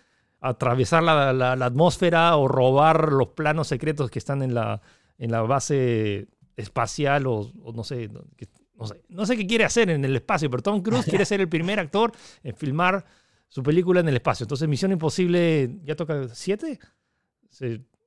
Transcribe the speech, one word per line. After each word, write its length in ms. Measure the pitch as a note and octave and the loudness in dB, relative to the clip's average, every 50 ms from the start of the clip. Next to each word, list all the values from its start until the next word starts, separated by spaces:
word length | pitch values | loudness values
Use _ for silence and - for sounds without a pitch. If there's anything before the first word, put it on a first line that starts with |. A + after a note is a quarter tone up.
| _ _ _ _ _ _ _ _ | _ _ _ _ _ _ _ _
atravesar 640 | - C3 B2 - - B2+ A#2+ B2+ C3 - E3+ E3 E3 | -6 -6 -4 -2 -2 0 0 0 0 2 2 2 4
la, 300 | E3+ D#3 D3 C#3 C3+ B2+ | 4 4 4 4 2 2
la, 220 | C3 B2+ B2+ B2+ | 2 2 0 0
la 80 | C3 B2+ | 0 0
atmósfera 720 | B2 B2 C3+ E3 F3 - - F#3 F3 E3 E3 E3 E3+ E3 | 0 2 2 2 2 2 2 0 2 4 4 4 4 4
o 100 | D3+ C3+ | 4 4
robar 640 | C3 C3 C3 B2 C3 C3 C#3 D3+ D#3+ D#3+ D#3+ D#3+ D#3 | 4 4 4 4 4 6 6 6 6 6 4 4 2
los 180 | C#3+ C3+ B2 - | 2 2 2 0
planos 380 | - - D#3 D3+ D#3 D#3+ D3 | -2 -4 -2 0 0 0 -2
secretos 420 | - C#3+ A#2+ - D#3 D#3 D3 C#3 A#2 | -2 -4 -4 -2 -2 -2 -2 -4 -4
que 80 | - - | -6 -8
están 220 | - - C#3 C#3 C3+ | -6 -4 -4 -4 -2
en 100 | B2+ A#2+ | -2 -2
la, 280 | A#2 A2 A2 A2 G#2 _ _ _ _ _ _ _ | -2 -2 -2 -4 -8 _ _ _ _ _ _ _
en 140 | - B2 A#2 | -8 -6 -2
la 100 | A2+ A2+ | -2 0
base 840 | A2 A2+ C3+ C#3 - - D3 C3+ B2+ B2 A#2+ A2 A2 G#2 G2+ G2+ G2+ - _ _ _ _ _ | 0 2 0 0 0 0 0 0 2 2 2 0 0 -2 -4 -6 -8 -12 _ _ _ _ _
espacial 720 | - G#2+ - - C3 A#2 G#2+ - - D3 C#3 C#3+ C#3+ C3+ | -14 -12 -6 -4 -4 -4 -2 -2 -2 0 0 2 0 0
o, 240 | C3 A#2 G#2+ G2+ A#2+ - - - | 0 -2 -2 -4 -8 -12 -18 -18
o 100 | B2 A2+ | -14 -12
no 100 | A2+ A2 | -12 -10
sé, 240 | - C#3 B2 A2+ | -10 -10 -10 -10
no, 140 | G#2 G#2+ - - - _ | -12 -14 -18 -20 -20 _
que, 100 | - - - _ _ _ _ _ | -20 -20 -20 _ _ _ _ _
no 100 | - A2+ | -14 -14
sé, 140 | G#2+ G#2 - _ - | -14 -14 -14 _ -14
no 160 | - F3 G#3+ | -8 -4 -2
sé 100 | F#3+ B3+ | -2 0
qué 100 | A3 G3+ | -2 -2
quiere 180 | F3+ A#3 A3+ G#3+ | 0 2 2 2
hacer 240 | - - A#3 A#3 F#3 | 2 2 2 2 2
en 160 | E3 C#3+ C#3 | 2 0 0
el 100 | C3+ C3+ | 0 -2
espacio, 340 | A#2+ - - G#3 D#3 D#3 C#3+ | -2 -2 -2 -2 0 0 -2
pero 140 | B2 B2+ - | -2 -2 -2
Tom 180 | G3+ G#3 G3+ | 0 -2 0
Cruise 240 | F3+ A3 A3+ B3 - | 0 0 0 0 0
quiere 200 | - G3 G3 G3 | 0 0 0 0
ser 160 | - G#3 G3 | 0 0 -2
el 80 | F#3+ E3 | -2 -2
primer 300 | E3 D#3+ E3+ F#3 G#3 G#3 | -2 -2 -2 -2 -2 -4
actor 320 | F3 C#3+ - G3+ A3+ A3+ A3+ - - - - _ - | -4 -2 0 0 0 0 -2 -6 -20 -20 -20 _ -14
en 120 | C3+ A2 | -14 -10
filmar 480 | - D#3 C#3 C3 D#3+ F3 F3+ F#3+ G3 - _ _ _ _ _ _ _ _ _ | -8 -6 -4 -2 0 0 0 0 -2 -4 _ _ _ _ _ _ _ _ _
su 120 | - C#3 B2+ | -12 -6 -2
película 360 | D3 D#3 F3 F3+ F3 F3+ F3+ | 2 2 2 4 4 4 4
en 80 | E3+ D#3+ | 4 2
el 60 | C3+ | 2
espacio. 280 | A#2+ - D3+ A2 - A#2+ | 0 0 0 -2 -2 -4
Entonces, 220 | A2 C#3+ B2+ D#3+ D3+ | -6 -4 -4 -2 -2
Misión 220 | C#3+ A#2+ F#3+ F#3+ | -2 0 0 0
Imposible, 880 | F#3+ E3 D#3+ D3+ - - F#3 F3 F3 F3 E3+ E3+ D#3+ D3+ C3+ A#2+ B2+ - D#3+ | 0 0 -2 -2 0 0 0 2 2 2 2 2 2 2 0 -2 -4 -8 -8
¿ya 120 | C#3 D3+ | -8 -8
toca 320 | D3+ E3+ D3+ D#3 C#3+ C3+ A#2+ | -6 -4 -4 -4 -4 -6 -8
siete? 500 | A#2 - - F3 G3+ G#3 - D#4+ C4 - _ _ _ _ _ _ _ _ _ _ _ _ _ _ | -10 -10 -6 -6 -6 -4 -6 -8 -10 -10 _ _ _ _ _ _ _ _ _ _ _ _ _ _
Sí. 340 | _ - C3+ A#2+ A#2 A2 B2+ _ _ _ _ | _ -10 -8 -8 -8 -8 -12 _ _ _ _